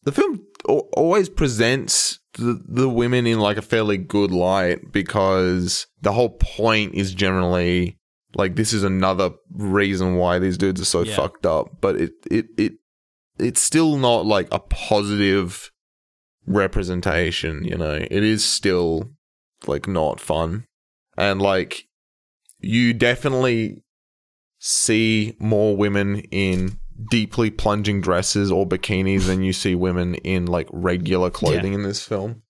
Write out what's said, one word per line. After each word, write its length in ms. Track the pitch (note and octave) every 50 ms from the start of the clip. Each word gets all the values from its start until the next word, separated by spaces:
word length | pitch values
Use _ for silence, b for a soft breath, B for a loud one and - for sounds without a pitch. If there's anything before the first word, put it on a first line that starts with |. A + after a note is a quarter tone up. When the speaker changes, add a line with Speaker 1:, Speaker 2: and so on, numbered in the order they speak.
| _
Speaker 1:
the 100 | C#3+ C#3+
film 280 | - G4+ G4+ C#4+ F#3+ - _ _ - - -
al-, 200 | A#2+ D3+ - - -
always 360 | - D3+ E3 F3+ G#3+ F#3+ F#3
presents 880 | - - D#3 C#3 A#2+ G#2+ A#2 A#2 B2+ C3+ - - - - - - - - _ _ _
the, 260 | - A#2 A#2+ A#2+ - - -
the 200 | - A#2+ C3 C3+
women 360 | A#2+ A#2 A#2+ A#2+ B2+ B2+ A#2+
in, 120 | A#2 A#2 A2
like, 160 | G#2 G#2 G#2
a 60 | G#2 G#2
fairly 340 | - - A2+ A2 G#2+ G#2
good 340 | F#2+ F#2 - - G2+ G2+ G2 F2+
light, 600 | F2 F2+ F2+ F#2+ G2 F#2 F2 F2 - - - -
because 920 | G2+ F#2 E2 - G#2+ F#2+ F#2+ F#2+ F#2+ F#2 F2+ F2+ F#2 F2+ F2 - - - _ _ _ -
the 100 | G#2 G2+
whole 180 | A2+ B2 A2+
point 640 | - - - - - - G#2+ A2+ A2 G#2+ G#2 F#2+ -
is 200 | - G2 F#2+ F#2
generally, 840 | F2+ G2+ F#2+ F#2+ F#2 F2+ F2 F2+ F2+ F2 F2 F2 F2+ F2+ E2+ E2+ _ _ _ _ _ _ _ -
like, 220 | - G2 F#2 F2+
this 160 | G2+ A2 G#2 -
is 100 | G#2+ G2
another 480 | G2 F#2+ F#2+ F#2+ F#2 F#2+ F2+ G2 F2+ - - _ _ -
reason 640 | - G#2 G2 F#2 G2+ G2+ G2 G2 F#2 F#2 F#2 F2+
why 240 | F2+ F2+ F2+ F2 F2+
these 180 | F#2 F#2+ F2+ F2
dudes 220 | G2 G2 F#2 F#2
are 40 | F2
so 180 | - - F2 F2
Speaker 2:
Yeah. 100 | - G#2+
Speaker 1:
fucked 320 | - C#2 - - - -
up. 220 | F2 D#2+ D#2 - - - -
But 140 | - G2 F#2 -
it, 100 | - - - _ _ -
it, 180 | - A2+ A2 - - -
it, 140 | G2+ A2 - - _ _ _ _ _ _ _ _ _ _ _ _
it's 240 | - B2 B2 - -
still 340 | - - D#3 E3 D#3+ D3
not, 300 | C#3 C3 B2 A#2+ A2 E2+
like, 220 | G#2+ G#2+ G2 F2 -
a 80 | - F2
positive 1120 | - - - - - - A2 G#2 G#2 G2+ G#2 G#2 G2+ G2 F#2+ G2+ F#2+ F2 F#2+ - - - _ _ _ _ _ _ _ _ _ _ _ _ _ _ _
representation, 1200 | - F#2+ G#2 G2 F#2+ - A2 F#2+ F2+ F2+ F2+ E2+ G2 D#2 E2+ F2+ D#2 E2 - - D#2 D#2+ C#2+ -
you 120 | - E2 E2+
know? 160 | E2+ D2+ D2+
It 160 | D2+ - - - G2 G#2
is 200 | G#2+ A2 G#2 -
still, 680 | - - - - G2+ F#2 F2+ F2 E2 E2 D#2+ G2 A#2+ - _ _ _ _ _ _ _ _ _ - -
like, 180 | C#2+ D2 -
not 340 | - F#2+ F2 D#2 D2+ G1+ -
fun. 440 | - - - D#2+ E2 E2 E2+ G#2+ A#2 _ _ _ _ _ _ _ _ _ _
And, 240 | - - G2+ G2 F#2+
like, 440 | G2 G2 G2 F#2 F2+ - - - - _ _ _ _ _ _ _ _ _ _ _ _ _ - _
you 340 | - G2 A2 A#2 B2 A#2+ A#2
definitely 920 | A2+ B2 A#2+ B2 B2 - D3 C3+ B2+ B2+ B2+ A#2+ A#2 A2 - - - _ _ _ _ _ _ _ _ _ _ _ _ _ _ _ _
see 800 | - - - - - - A2+ A2 A2+ A2 A2 A2 G#2 A2 A#2 _
more 380 | G#2+ G#2+ A2 G#2 G#2+ G#2+ G2+
women 420 | G2 G#2 G#2 G2 G2+ G2+ G2+ G2+ G2+ - - -
in 480 | F#2+ G2 F#2+ F#2 F#2 F#2 F#2+ - - - - - - A2 A2
deeply 400 | B2 A#2 G#2+ G2+ - - A#2 A2
plunging 500 | G#2+ - - G#2+ G#2 G#2 G2+ G#2 G#2 G2
dresses 500 | F2 F2 F2+ F2 F#2 - - G2+ G2+ G2 F2+
or 140 | F2+ G2
bikinis 600 | F2 F#2 F#2 - - G#2+ F#2+ F#2+ F#2+ G2 G2 F#2
than 160 | F#2 F#2 F#2 F#2+
you 100 | F#2+ F2+
see 220 | - - G2+ F2+
women 400 | F2+ F2+ F#2 F2+ F2+ F2 F2+ F2
in, 300 | - - - F#2+ F#2 F2
like, 220 | F2 F2 F2 D#2 - -
regular 560 | F2 F2 F2+ F2 F2+ F2 E2 F#2 F2+ F2+ F2+
clothing 420 | - - - - - F2 - G2 G2
Speaker 2:
Yeah. 60 | G2+
Speaker 1:
in 40 | G2+
this 220 | G2 G2+ - -
film. 380 | - A2+ G2+ F#2+ A2 A#2 A2 _